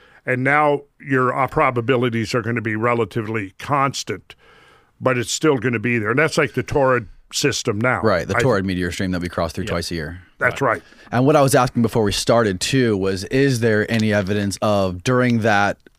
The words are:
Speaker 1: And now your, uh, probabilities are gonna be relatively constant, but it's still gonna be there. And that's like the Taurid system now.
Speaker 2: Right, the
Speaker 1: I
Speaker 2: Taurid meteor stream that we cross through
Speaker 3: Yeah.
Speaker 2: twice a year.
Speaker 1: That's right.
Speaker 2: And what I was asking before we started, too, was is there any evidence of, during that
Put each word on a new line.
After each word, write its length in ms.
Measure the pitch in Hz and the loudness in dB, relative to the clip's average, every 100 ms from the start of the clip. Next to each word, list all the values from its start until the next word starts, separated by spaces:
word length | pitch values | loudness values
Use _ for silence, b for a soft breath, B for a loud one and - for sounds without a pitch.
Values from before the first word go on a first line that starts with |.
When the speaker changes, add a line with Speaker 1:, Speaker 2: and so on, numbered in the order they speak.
| b b - | b b -6
Speaker 1:
And 180 | 127 | -2
now 400 | 131 147 151 143 - - | 2 2 2 0 -4 -16
your, 360 | 143 131 127 135 | -2 0 2 0
uh, 120 | 127 | 0
probabilities 880 | 156 139 120 113 123 127 113 104 | 0 0 0 -2 -2 -2 -2 -2
are 80 | 123 | -2
gonna 200 | 110 120 | -2 -4
be 140 | 110 107 | -4 -2
relatively 760 | 120 120 110 120 107 113 95 - | 0 0 -2 -4 -4 -6 -6 -10
constant, 760 | - 143 135 - - 98 - - b b b b b - | -4 0 0 -2 -8 -10 -12 -20 b b b b b -4
but 180 | 123 123 | -2 -2
it's 140 | 107 | -4
still 260 | - 160 135 | -2 0 0
gonna 220 | 123 117 | -2 -4
be 200 | 120 120 | -2 -2
there. 100 | 104 | -2
And 80 | 131 | 0
that's 180 | 156 - | 0 0
like 140 | 147 | -2
the 100 | - | -2
Taurid 420 | - 147 131 123 101 - - | -2 0 2 0 -4 -16 -10
system 460 | - 143 - - 104 | -2 -2 -2 -4 -2
now. 220 | 127 107 | 0 0
Speaker 2:
Right, 260 | 107 87 80 | 2 0 0
the 80 | 117 | 0
Speaker 1:
I 40 | |
Speaker 2:
Taurid 240 | 123 101 95 | 2 0 0
meteor 260 | 90 87 | -2 -4
stream 200 | - 95 | -4 -4
that 100 | 90 | -4
we 80 | 87 | -4
cross 220 | - 82 | -4 -4
through 100 | - 90 | -4 -6
Speaker 3:
Yeah. 40 | |
Speaker 2:
twice 180 | 85 - | -4 -4
a 40 | 85 | -6
year. 260 | 82 90 - - | -8 -12 -16 -4
Speaker 1:
That's 220 | 127 - | -2 0
right. 200 | 131 104 B B B | 0 -2 B B B
Speaker 2:
And 140 | 120 131 | 0 4
what 100 | 151 | 6
I 60 | |
was 140 | 135 131 | 6 4
asking 260 | 123 123 | 2 2
before 220 | 113 120 | 0 2
we 80 | 101 | 0
started, 480 | - - 117 107 92 | 0 2 2 2 0
too, 380 | - 135 120 98 | 0 2 2 2
was 260 | 95 95 98 | 0 -4 -2
is 340 | 131 139 120 | 2 2 2
there 280 | 117 107 107 | 2 2 2
any 220 | 113 107 | 0 2
evidence 440 | 104 95 104 101 - | 2 2 0 -2 -2
of, 400 | 110 101 95 90 | 0 2 0 -2
during 360 | 127 127 123 117 | 0 2 2 2
that 380 | 110 101 101 - - | 2 2 2 -2 -12